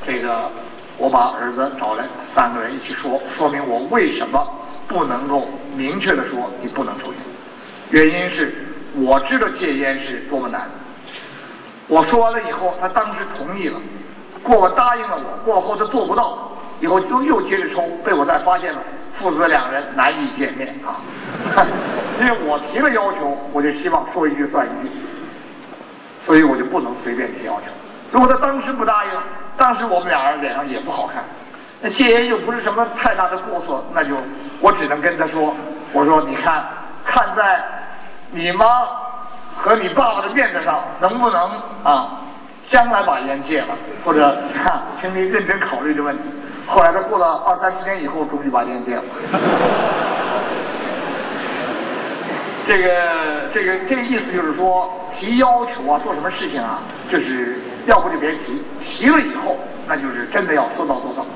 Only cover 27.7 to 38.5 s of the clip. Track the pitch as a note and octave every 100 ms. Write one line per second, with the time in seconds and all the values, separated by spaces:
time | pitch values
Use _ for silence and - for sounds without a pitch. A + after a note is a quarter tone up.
27.7 | - - - - B3+ B3+ C4 C#4 C4+ A#3
28.7 | B3+ A3 G#3 G3+ F3+ - - - - B3+
29.7 | A#3+ A#3 F3 F3 F3+ - D3 C#3+ C#3 C#3
30.7 | A#2+ - - - - - - - - -
31.7 | - A3 - A#3+ A#3 A#3+ A3 - A#3+ G#3+
32.7 | A3+ A3+ - A#3 A3 B3 F#3+ - E3+ -
33.7 | C3+ - - C#3 C#3+ - - - - -
34.7 | - D3 D3 E3 D#3+ D#3 D#3+ D3+ - -
35.7 | - - - D3 D#4 G3 C3+ E3+ D#3 -
36.7 | - - - - B3+ - G#3+ G3+ F3+ -
37.7 | - - - - - - E3 E3+